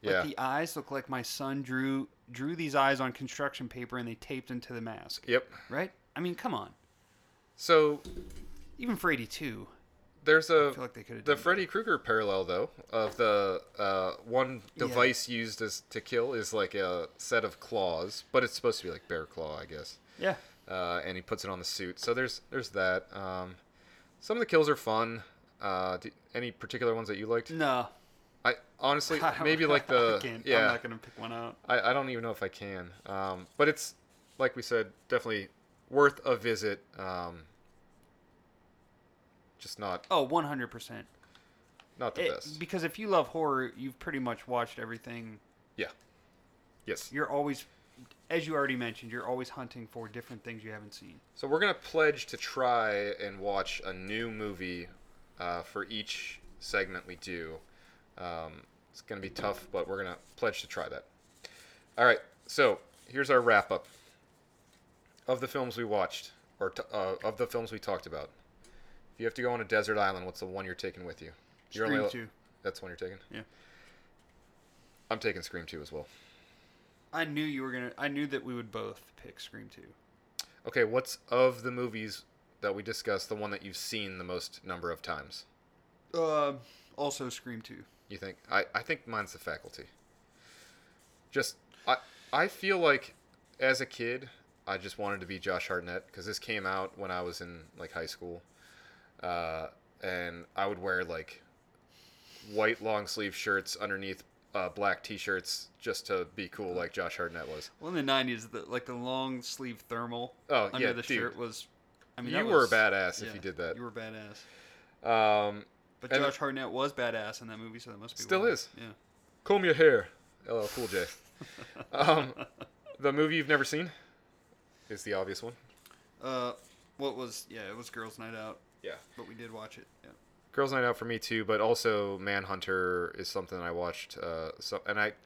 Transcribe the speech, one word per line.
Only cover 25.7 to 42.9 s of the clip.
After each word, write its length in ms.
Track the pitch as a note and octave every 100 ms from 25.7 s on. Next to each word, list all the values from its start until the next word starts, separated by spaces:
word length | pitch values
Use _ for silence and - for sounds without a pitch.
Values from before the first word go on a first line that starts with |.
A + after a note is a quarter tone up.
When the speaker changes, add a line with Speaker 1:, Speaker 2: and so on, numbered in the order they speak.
| F#2 F#2 F2+
Speaker 2:
do, 120 | - - _
any 180 | B2 B2
particular 440 | - A2 B2 A#2+ A2+
ones 140 | G#2+
that 80 | G2+
you 80 | G#2+
liked? 240 | A#2 A#2
Speaker 1:
No. 360 | D#3+ D3 B2+ A2+ - _ _ _ _ A#2+
Speaker 2:
I 80 | B2+ - -
honestly, 400 | C3+ C#3+ D3 D#3
Speaker 1:
<laughs> 20 |
I 100 | D#3
don't, 100 | -
Speaker 2:
maybe, 220 | D#3 D#3 D#3
like, 220 | C#3+ -
the, 300 | B2+ A#2 G#2
Speaker 1:
I 80 | B2
can't, 200 | A#2 A2+
Speaker 2:
yeah. 140 | A2+
Speaker 1:
I'm 80 | G#2+
not 160 | A#2
gonna 140 | A#2+ A2+
pick 200 | - -
one 140 | A2+
out. 240 | A#2 A#2 - -
Speaker 2:
I, 220 | B2 G#2
I 40 |
don't 160 | C3+ C3
even 140 | A#2+
know 80 | A#2
if 100 | G#2+
I 40 | G2
can. 420 | - G2+ F#2+ F2+ F2+ -
Um, 420 | G2 F#2+ F#2 F2+ -
but 100 | D3
it's, 280 | D3+ - - _ _ _ -
like 180 | C3 B2+
we 60 |
said, 320 | - A#2+ G#2+ - _
definitely 400 | - A#2+ G#2+ F#2+ _ _ _ _
worth 360 | C3 C#3+ C#3 -
a 120 | A#2+
visit. 440 | A2 G#2+ G#2 G2+ - -
Um, 440 | F#2+ F#2 F2 E2+ D#2+ _ _ _ _ _ _ _ _ _ _ _ _ _ _ _ _ _ _ _ _ _
just 180 | - -
not 280 | G#2 F2+ -
Speaker 1:
Oh, 140 | F3+
one 220 | B2+ E3 D3+
hundred 220 | C#3+ A#2+
percent. 340 | A#2 - A2+ - _ - - _ _ _ _ - -
Speaker 2:
not 160 | A#2+ -
the 100 | F3
Speaker 1:
It, 80 | -
Speaker 2:
best. 240 | D3+ D3+
Speaker 1:
because 240 | E3+ F#3+
if 140 | D#3+